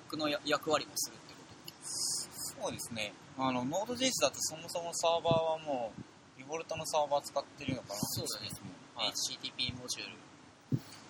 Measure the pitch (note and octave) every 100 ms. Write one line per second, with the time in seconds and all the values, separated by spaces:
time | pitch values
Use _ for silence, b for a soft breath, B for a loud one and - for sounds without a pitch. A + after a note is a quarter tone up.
0 | - D#3 D3+ C#3+ D3 D3 D#3 D3 B2 -
1 | - - - - - - - - - -
2 | - - - - - - F#3+ C#3 - A2+
3 | G#2 - - C3 C3 B2 B2+ F3 G#3+ B3
4 | C4 G3 C#3+ - - D#3 E3+ F3 E3+ E3
5 | E3+ E3 E3 E3 D#3+ D#3+ D#3 C3 A2+ -
6 | - - - - C3+ D#3+ D#3+ D#3+ D#3+ D#3
7 | D3 C#3+ - C#3+ - - C#3 B2+ - -
8 | - - E3 G#2 - - F#2+ - - A#2
9 | A2+ C#3 C3+ B2+ C3 B2+ B2 B2 B2 A#2
10 | G2+ A2 - - - - - - B B
11 | B